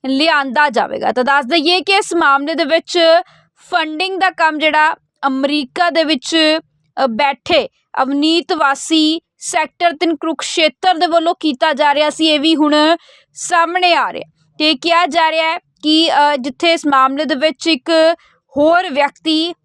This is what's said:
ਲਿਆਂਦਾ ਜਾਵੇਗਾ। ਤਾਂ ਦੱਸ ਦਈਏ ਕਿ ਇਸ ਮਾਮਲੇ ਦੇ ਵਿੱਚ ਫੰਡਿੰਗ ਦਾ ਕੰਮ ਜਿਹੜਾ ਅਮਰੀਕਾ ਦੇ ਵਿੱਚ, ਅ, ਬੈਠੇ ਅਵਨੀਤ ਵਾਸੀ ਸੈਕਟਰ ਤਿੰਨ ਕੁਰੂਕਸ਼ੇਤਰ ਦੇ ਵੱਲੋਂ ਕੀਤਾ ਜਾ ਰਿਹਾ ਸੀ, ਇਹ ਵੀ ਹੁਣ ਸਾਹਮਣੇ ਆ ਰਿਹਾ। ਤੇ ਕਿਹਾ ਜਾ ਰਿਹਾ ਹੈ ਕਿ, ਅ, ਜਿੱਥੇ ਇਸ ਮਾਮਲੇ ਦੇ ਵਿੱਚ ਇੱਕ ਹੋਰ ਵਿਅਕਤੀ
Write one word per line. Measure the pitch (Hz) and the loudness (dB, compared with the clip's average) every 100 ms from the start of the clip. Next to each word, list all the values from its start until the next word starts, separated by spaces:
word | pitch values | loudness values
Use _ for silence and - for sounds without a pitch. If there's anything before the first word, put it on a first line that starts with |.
| 262 | -2
ਲਿਆਂਦਾ | 269 320 302 269 247 294 | 0 2 0 0 0 0
ਜਾਵੇਗਾ। | 226 196 - - | 0 -2 -4 -4
ਤਾਂ | 226 | -2
ਦੱਸ | 254 277 | 0 0
ਦਈਏ | 247 339 294 359 | 2 0 2 0
ਕਿ | - | 2
ਇਸ | 392 415 | 0 0
ਮਾਮਲੇ | 339 320 277 285 | 0 2 2 0
ਦੇ | 320 | -2
ਵਿੱਚ | 311 320 - 359 330 330 359 _ _ _ - | 0 0 0 0 4 2 0 _ _ _ -6
ਫੰਡਿੰਗ | 359 311 311 381 381 | -4 -4 -4 -6 0
ਦਾ | 381 | -2
ਕੰਮ | 359 320 302 | 0 -2 2
ਜਿਹੜਾ | 311 302 302 - _ _ 277 | 0 2 0 -2 _ _ -4
ਅਮਰੀਕਾ | 262 277 294 269 - 349 | -2 -2 -2 -4 -2 0
ਦੇ | 330 | 2
ਵਿੱਚ, | 311 302 - 330 311 311 - _ _ - | 0 -2 -2 0 2 0 -4 _ _ -4
ਅ, | 269 | -2
ਬੈਠੇ | 220 285 277 - 330 220 _ _ - | 0 -2 -2 0 0 0 _ _ -4
ਅਵਨੀਤ | 262 285 311 330 - | -2 0 0 0 -2
ਵਾਸੀ | 339 285 277 - 320 311 330 _ _ | -2 0 -2 -2 0 0 -2 _ _
ਸੈਕਟਰ | - 339 311 _ 349 | -6 -4 -4 _ -4
ਤਿੰਨ | 302 339 320 | 0 -2 -2
ਕੁਰੂਕਸ਼ੇਤਰ | 349 311 - - 311 - 370 | -4 -6 -6 -2 -2 -2 -2
ਦੇ | 349 349 | 0 0
ਵੱਲੋਂ | 339 330 330 | 0 0 -2
ਕੀਤਾ | 311 254 320 | -4 -2 -2
ਜਾ | 277 294 | 0 0
ਰਿਹਾ | 285 302 | 2 0
ਸੀ, | 294 320 | 0 0
ਇਹ | 302 | 2
ਵੀ | 311 320 | 2 2
ਹੁਣ | 302 302 311 339 _ - _ | 2 2 2 0 _ -20 _
ਸਾਹਮਣੇ | - - 349 330 359 359 | -16 -4 0 0 0 2
ਆ | 320 214 | 0 -2
ਰਿਹਾ। | 170 - _ _ _ | -6 -14 _ _ _
ਤੇ | 302 | -2
ਕਿਹਾ | 302 330 330 349 | 0 0 0 2
ਜਾ | 320 320 | 0 0
ਰਿਹਾ | 320 320 | 0 -2
ਹੈ | 339 | -4
ਕਿ, | _ _ 302 311 330 | _ _ 0 2 2
ਅ, | 320 294 294 | 2 2 0
ਜਿੱਥੇ | 254 254 339 | -6 -2 0
ਇਸ | 330 294 | 0 2
ਮਾਮਲੇ | 269 262 269 | 2 2 0
ਦੇ | 302 | -2
ਵਿੱਚ | 302 311 - 330 | 0 -2 -2 -2
ਇੱਕ | 320 - 330 320 330 _ _ _ 262 | -2 0 2 2 0 _ _ _ 0
ਹੋਰ | 302 349 370 | 2 2 0
ਵਿਅਕਤੀ | 277 285 _ 320 311 330 330 | -2 -2 _ -4 -2 -4 -8